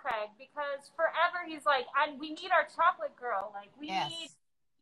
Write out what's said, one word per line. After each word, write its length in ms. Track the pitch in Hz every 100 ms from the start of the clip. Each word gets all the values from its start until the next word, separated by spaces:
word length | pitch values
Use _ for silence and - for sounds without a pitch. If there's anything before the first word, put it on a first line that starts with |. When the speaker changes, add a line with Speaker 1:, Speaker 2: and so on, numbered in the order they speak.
Speaker 1:
Craig 280 | 277 226 214 208
because 480 | 262 294 285 277 - -
forever 480 | 320 294 349 349 339
he's 200 | 311 294
like, 200 | 269 247
"I, 200 | 277 302 285
we 140 | 311
need 180 | 320 359
our 120 | 349 302
chocolate 420 | - 339 359 294 -
girl. 320 | 247 202 208
Like, 160 | 202 202 247
we 100 | 302
Speaker 2:
Yes. 220 | 381 311
Speaker 1:
need," 200 | 330 330 - _ _ _ _